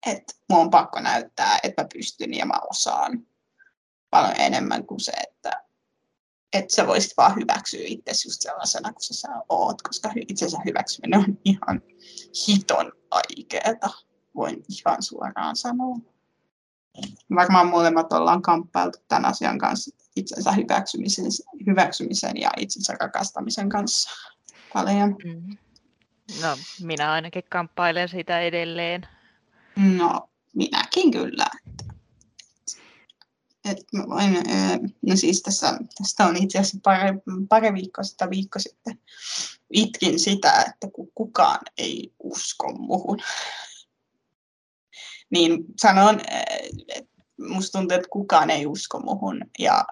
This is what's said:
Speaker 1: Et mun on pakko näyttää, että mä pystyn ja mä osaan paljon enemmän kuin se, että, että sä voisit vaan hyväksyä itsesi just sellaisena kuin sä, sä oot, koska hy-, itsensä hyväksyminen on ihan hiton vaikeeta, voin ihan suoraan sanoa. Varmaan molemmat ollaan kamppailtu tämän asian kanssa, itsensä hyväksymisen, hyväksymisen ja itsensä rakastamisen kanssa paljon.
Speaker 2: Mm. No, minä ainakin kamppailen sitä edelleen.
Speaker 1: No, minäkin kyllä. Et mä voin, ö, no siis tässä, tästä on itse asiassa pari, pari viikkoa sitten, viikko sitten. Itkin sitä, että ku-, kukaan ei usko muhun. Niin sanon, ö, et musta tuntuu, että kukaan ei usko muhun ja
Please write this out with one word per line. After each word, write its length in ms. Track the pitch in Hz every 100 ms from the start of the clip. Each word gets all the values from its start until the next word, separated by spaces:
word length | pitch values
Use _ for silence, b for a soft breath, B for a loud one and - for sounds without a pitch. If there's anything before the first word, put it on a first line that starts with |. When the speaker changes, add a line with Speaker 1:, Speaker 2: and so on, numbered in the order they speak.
| -
Speaker 1:
Et 340 | 196 - - _
mun 120 | 175
on 100 | 165
pakko 300 | 180 - -
näyttää, 580 | - 120 117 - - 104
että 200 | - -
mä 60 | -
pystyn 400 | - - - -
ja 120 | - -
mä 80 | - -
osaan 560 | - - - 73 - - _ _ _ b _ _ _ _
paljon 300 | 156 131 -
enemmän 460 | - 131 - 60 -
kuin 140 | -
se, 120 | -
että, 500 | - - _ - - - _ _ _ _ _ _ _ _
että 220 | 202 190
sä 120 | - 185
voisit 260 | 185 - -
vaan 180 | - 196
hyväksyä 440 | - - - -
itsesi 440 | - - - - 170
just 120 | -
sellaisena 520 | - - - - 185
kuin 100 | 233
sä, 120 | -
sä 140 | 233 - 233 -
oot, 340 | - - 196
koska 260 | - - 214
hy-, 160 | 220 -
itsensä 300 | 196 214 160 175
hyväksyminen 540 | - - - - 196
on 180 | 196 196
ihan 360 | 196 196 - - _ _ B B B - -
hiton 440 | 202 - - - - _
vaikeeta, 800 | - - - - - - 226 208 - _ _ _
voin 300 | - 101 - -
ihan 340 | - - -
suoraan 540 | - - - - 160 -
sanoa. 400 | 240 247 254 247 233 _ _ _ _ _ _ _ _ - - - _
Varmaan 320 | 175 180 190 175
molemmat 440 | 175 170 165 165
ollaan 300 | 165 165 175
kamppailtu 560 | 180 170 170 - 170 - _
tämän 160 | -
asian 340 | 67 - - -
kanssa, 320 | - - - _ _ -
itsensä 360 | 196 - 196
hyväksymisen, 720 | 196 233 - 196 - - 196 185 - - - 202
hyväksymisen 680 | 190 180 - - 196 - -
ja 140 | - -
itsensä 400 | 202 - - -
rakastamisen 680 | - - 196 - - 226 202
kanssa 420 | 208 208 - - B B B - _ -
paljon. 440 | - 185 202 202 202
Speaker 2:
Mm. 320 | 175 165 175 202 _ _ _ _ _ _ - 151
No, 140 | 160 131 - -
minä 300 | 170 156 151
ainakin 300 | 156 160 180 -
kamppailen 580 | 180 165 - 175 170 175
sitä 320 | 180 165 175
edelleen. 680 | 175 170 170 165 170 175 180 b b b _ _ _ -
Speaker 1:
No, 520 | 196 180 170 - - _ _
minäkin 560 | - - - - - 359
kyllä. 360 | - - - - - - - - - _ _ _ _ - _ - B B B B _ _ _ _ _
Et 140 | 208 196 -
mä 140 | 202 -
voin, 280 | 143 202 180
ö, 420 | - 196 190 - 196 -
no 140 | - 190
siis 260 | - 185
tässä, 300 | - 196 156 - - -
tästä 280 | 196 - 190
on 100 | 175
itse 220 | 190 190
asiassa 200 | 196 -
pari, 300 | - 190 196 190 - 185 196
pari 240 | 220 220
viikkoa 300 | 190 185 -
sitten, 260 | 196 - 180
viikko 280 | 190 196 196
sitten. 420 | - _ - 233 _ B B B B B _
Itkin 480 | - 220 - 185 165
sitä, 320 | - 202 156 -
että 260 | - - 196
ku-, 200 | - -
kukaan 440 | - 220 - 165 - - -
ei 340 | 87 73 - _
usko 500 | - - - - -
muhun. 460 | - - 190 - 208 B B B B B B - _ _ _ _ _ _ _ _ _ _ B B B _
Niin 340 | 175 165 165 - -
sanon, 400 | 214 190 202 214
ö, 220 | - - - - - - -
et 140 | - - _ _ - -
musta 300 | 190 190 190
tuntuu, 180 | 185 180
että 120 | 180
kukaan 400 | 202 196 165 151
ei 160 | 151 147
usko 320 | 196 - -
muhun 400 | - 202 196 - - -
ja 260 | - - -